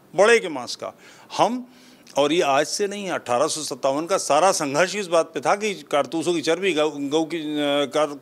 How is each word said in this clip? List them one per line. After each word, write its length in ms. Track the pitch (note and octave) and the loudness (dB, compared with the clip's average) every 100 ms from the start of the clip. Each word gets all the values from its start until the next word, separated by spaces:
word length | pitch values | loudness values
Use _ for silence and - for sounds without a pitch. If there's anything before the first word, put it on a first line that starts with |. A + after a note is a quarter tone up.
| _ D#3 | _ 4
बड़े 240 | G#3+ A#3 | 6 6
के 100 | F3+ | 2
मांस 260 | C#3 A#2+ - | -8 -10 -10
का। 180 | G2 - - - - - | -10 -12 -20 -20 -6 0
हम, 300 | F#3 B3 B3 - - - - - | 0 0 -10 -20 -20 -20 -6 0
और 160 | C#3+ | 2
ये 80 | E3+ | 2
आज 260 | C#3+ C3+ D3+ | 2 2 0
से 200 | - G3+ | -2 -4
नहीं, 220 | G3+ F#3+ | -4 -6
अठारह 380 | C3+ - A#2+ D3+ | -6 -2 0 0
सौ 140 | D#3 | -2
सत्तावन 440 | C#3+ C3 C3+ C#3+ E3+ | -8 -4 -2 -2 -2
का 120 | F#3+ | -2
सारा 340 | - D3 F#3 | 2 4 4
संघर्ष 440 | F3 D3 C#3+ F#3 G3+ | 2 0 0 0 -2
इस 120 | F3+ | 0
बात 240 | E3 D#3+ | 0 0
पे 80 | D3+ | -2
था 140 | C#3 G3+ | 0 0
कि 180 | G#3+ | -2
कारतूसों 600 | E3+ C#3 D3 C3 E3 D3+ | -6 -2 -2 0 -2 -2
की 80 | E3+ | -2
चर्बी, 320 | D3 E3+ F#3+ | 0 0 0
गऊ, 160 | D3+ D3+ | 0 0
गऊ 360 | D3 C#3 D#3 D#3 | -2 -2 0 0
की, 120 | E3 | -4
अ, 480 | D3+ D3 C#3+ C#3+ C#3 | -4 -2 0 0 0
कार-, 320 | D3+ D3+ C#3+ | 0 -2 0